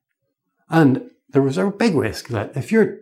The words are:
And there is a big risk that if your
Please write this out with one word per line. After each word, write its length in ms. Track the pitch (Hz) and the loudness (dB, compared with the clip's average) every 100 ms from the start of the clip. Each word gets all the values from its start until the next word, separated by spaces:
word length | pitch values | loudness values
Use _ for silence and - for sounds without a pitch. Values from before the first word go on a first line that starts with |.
| _ _ _ _ _ _ - | _ _ _ _ _ _ -2
And 420 | 165 139 127 - _ _ | 2 4 2 -4 _ _
there 160 | 139 135 | 0 0
is 120 | 160 | 0
a 120 | 196 | -2
big 240 | 202 233 | 0 0
risk 340 | 147 107 95 - | 0 -2 -6 -8
that 280 | 113 - 131 | -6 -6 -8
if 140 | - | 0
your 300 | 220 202 - | 2 0 -2